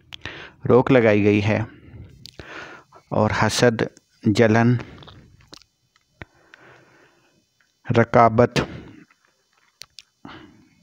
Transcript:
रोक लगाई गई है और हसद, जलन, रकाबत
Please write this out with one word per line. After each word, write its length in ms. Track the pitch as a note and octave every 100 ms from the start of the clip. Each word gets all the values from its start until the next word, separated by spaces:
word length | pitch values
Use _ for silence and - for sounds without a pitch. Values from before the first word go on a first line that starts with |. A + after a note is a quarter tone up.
| _ - - - - _ -
रोक 260 | A#2+ B2+
लगाई 300 | C3+ A2+ G#2
गई 180 | G#2 G#2
है 260 | G#2 G#2+ A#2 - - - - - - - - - - - _ - _
और 200 | G#2 G#2+
हसद, 580 | G2+ A2 - B2 A2+ - - _ _ A#2
जलन, 500 | G#2 A2+ A2 A#2 A#2+ - - - - - _ _ - _ _ _ _ _ _ - _ _ - - - _ _ _ _ _ _ _ _ _ _ -
रकाबत 840 | A#2 A2+ B2 A#2 A2 A#2+ - - - - - - _ _ _ _ _ _ _ - - _ _ - - - _ _ _